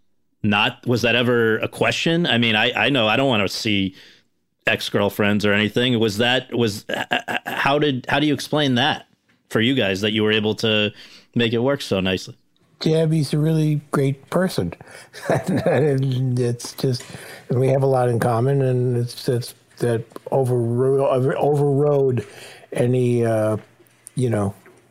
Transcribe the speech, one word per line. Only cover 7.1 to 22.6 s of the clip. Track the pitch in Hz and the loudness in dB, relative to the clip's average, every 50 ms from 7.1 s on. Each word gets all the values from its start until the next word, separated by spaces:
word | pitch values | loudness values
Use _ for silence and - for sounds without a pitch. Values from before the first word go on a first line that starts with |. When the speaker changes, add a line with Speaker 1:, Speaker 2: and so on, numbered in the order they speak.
Speaker 1:
h-, | - - - - - - - | -4 -6 -4 -6 -8 -8 -8
how | - - - - 139 143 147 | -8 -6 -2 0 0 2 2
did, | 151 151 135 123 - | 0 0 -2 -4 -4
how | - 143 143 | -2 -2 0
do | 147 | 0
you | 151 143 | 0 -2
explain | - - - - 151 151 135 123 | -2 -4 -4 -2 0 0 0 0
that | 120 131 151 113 - - _ _ _ _ _ _ _ _ - | 0 0 0 -2 -4 -10 _ _ _ _ _ _ _ _ -2
for | - 117 | 0 0
you | 110 123 139 | 2 2 2
guys, | 127 107 95 98 92 | 2 2 0 0 0
that | 107 107 | -2 0
you | 107 107 107 | 0 0 2
were | 107 | 2
able | 107 110 107 110 104 | 2 2 2 0 -2
to | - - 110 107 107 104 104 - - - - - - - _ - | 0 0 0 2 2 0 -2 -4 -8 -20 -20 -20 -20 -14 _ -2
make | 117 117 117 120 | 0 0 2 0
it | 113 | 0
work | 120 135 143 139 | 0 0 -2 -2
so | - - 104 95 | -2 -2 -2 0
nicely? | 92 95 95 90 - - - _ _ _ _ _ _ _ _ - | 0 0 -2 -2 -4 -10 -18 _ _ _ _ _ _ _ _ -4
Speaker 2:
Debbie's | - 165 156 160 165 156 160 160 143 - - | -2 0 2 2 2 2 2 0 0 0 0
a | 151 | 0
really | 151 160 160 156 156 151 151 147 - - | 0 2 2 2 2 0 0 -2 -4 -2
great | - 156 135 139 139 - - - | -2 0 0 0 -2 -4 -6 -2
person. | - 175 185 180 - - 95 85 - - - - - - - - - - - | 0 0 0 0 -2 -4 -4 -4 -6 -10 -18 -20 -20 -20 -20 -20 -18 -10 -4
<laughs> | - - - - - 175 135 - | -2 -2 -2 0 -2 -2 0 0
And | 180 156 127 156 151 139 135 135 139 127 127 131 127 123 123 | 0 2 2 2 2 0 0 0 -2 -2 -2 -2 -2 0 0
it's | 123 120 120 120 - - - | 0 -2 -2 -4 -8 -14 -8
just, | - - 135 123 120 - - - - - - - - - - | -4 -2 -2 -2 -2 -6 -12 -16 -18 -16 -18 -20 -14 -6 -4
and | 131 120 | 0 0
we | 135 131 | 2 2
have | 131 139 | 2 2
a | 135 | 2
lot | 135 135 127 127 | 2 2 2 2
in | 123 120 110 | 2 0 0
common, | - 120 117 113 123 135 139 139 | 0 0 2 2 2 2 2 2
and | 135 131 127 123 123 127 123 | 2 2 0 0 0 0 0
it's, | 120 120 120 - - - | -2 -2 -4 -8 -6 -4
it's | - 127 120 120 - - _ _ _ - - | -2 -2 -2 -4 -8 -14 _ _ _ -8 -4
that | 120 120 117 113 117 - - - - | -2 0 0 -2 -4 -8 -16 -14 -8
overro-, | - - 139 131 123 123 123 117 117 120 120 131 131 139 135 139 135 | -2 -2 0 0 0 0 0 0 0 0 0 2 2 2 2 2 2
over-, | 131 127 127 139 - | 2 2 0 0 0
overrode | - - 143 151 143 147 143 139 135 147 147 147 139 139 135 123 113 - - - - - - - - | 0 0 0 2 2 2 2 2 2 2 2 2 2 2 2 0 -2 -4 -8 -14 -20 -20 -20 -20 -20